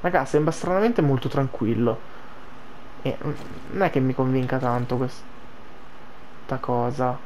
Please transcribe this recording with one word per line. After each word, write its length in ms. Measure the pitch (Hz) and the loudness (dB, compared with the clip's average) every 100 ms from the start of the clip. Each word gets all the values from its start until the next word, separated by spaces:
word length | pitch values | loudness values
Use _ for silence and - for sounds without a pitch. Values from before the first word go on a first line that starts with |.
Raga, 220 | 180 175 131 | 4 2 4
sembra 260 | 151 156 | 4 4
stranamente 500 | 160 175 185 226 233 | 0 0 4 4 4
molto 260 | 147 135 131 | 4 4 2
tranquillo. 720 | 143 135 - 107 113 117 110 - - - - - - - - - - | 0 0 0 0 4 2 2 -4 -8 -8 -8 -8 -8 -8 -8 -8 -4
E 160 | 131 - 151 - - - - | -4 -4 -4 -6 -8 -10 -6
non 100 | - | 2
è 80 | 185 | 2
che 100 | 139 | 4
mi 140 | 131 | 2
convinca 440 | 127 131 131 127 131 | 4 4 4 2 2
tanto 400 | 123 120 120 123 | 2 2 0 0
questa 1600 | 127 - - - - - - - - - - - - - - 131 | 0 -4 -8 -8 -8 -8 -8 -8 -8 -8 -8 -8 -8 -8 -4 -4
cosa. 580 | - 123 120 127 127 127 | 0 0 0 0 0 0